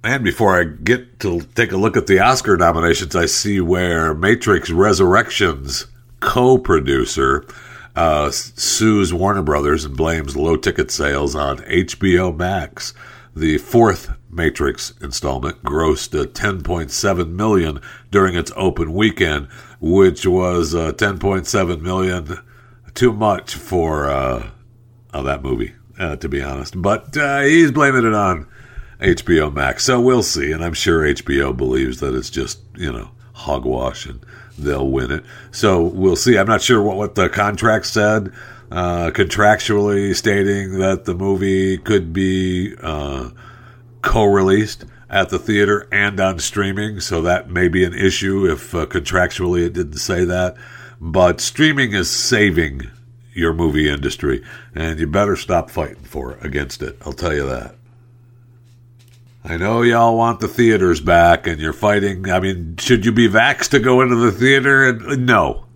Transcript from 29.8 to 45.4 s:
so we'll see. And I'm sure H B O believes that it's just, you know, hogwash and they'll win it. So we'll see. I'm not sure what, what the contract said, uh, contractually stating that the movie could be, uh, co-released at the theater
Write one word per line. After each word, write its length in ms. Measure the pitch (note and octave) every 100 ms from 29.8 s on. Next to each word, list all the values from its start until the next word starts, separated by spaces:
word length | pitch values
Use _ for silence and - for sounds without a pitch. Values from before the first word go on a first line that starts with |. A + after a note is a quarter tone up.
so 180 | - B2
we'll 220 | B2 B2+
see. 280 | G2+ D#2+ C#2+
And 120 | D#2+
I'm 100 | E2+
sure 320 | E2 - E2 D2+
H 200 | C#2+ -
B 140 | C#2
O 100 | C#2
believes 460 | B1 B1+ C2 B1+ B1
that 160 | C#2 B1+
it's 160 | -
just, 280 | - B1 - - -
you 160 | D#2+
know, 200 | A#1+ G1+ - -
hogwash 760 | - C#2+ C#2 B1+ B1 B1+ - -
and 180 | B1 - - - -
they'll 320 | C#2+ C#2 C2+
win 220 | C2 B1
it. 160 | D#2 - - -
So 320 | - G#2+ F2+
we'll 340 | E2+ F2+ F#2+ E2+
see. 220 | B2+ G#2+
I'm 80 | G2
not 160 | G#2
sure 180 | - A#2
what, 120 | G#2 G2
what 200 | G#2 -
the 120 | F2+
contract 600 | - G2+ G2+ A2+ G#2+ -
said, 440 | A2+ G#2 A2 F#2+ - - - -
uh, 400 | F2 F2+ F2 E2+
contractually 1040 | - F#2+ - G#2 G#2+ - G#2 G#2 G2+ G2 F#2
stating 640 | A2 G2+ G2 G2 G2 F#2+
that 280 | F#2+ F#2 -
the 100 | F2+
movie 640 | G2 F#2+ G2 F#2+ F#2+ F2+
could 340 | - G#2 E2
be, 600 | E2+ F#2+ F#2+ F#2 F2+ F#2 -
uh, 520 | D#2+ D#2 C#2+ C2+ B1+ - - - - - - -
co-released 840 | - G#2+ G#2 G2 F#2+ G2 G#2+ - - - -
at 200 | G2 F#2+
the 100 |
theater 480 | F2+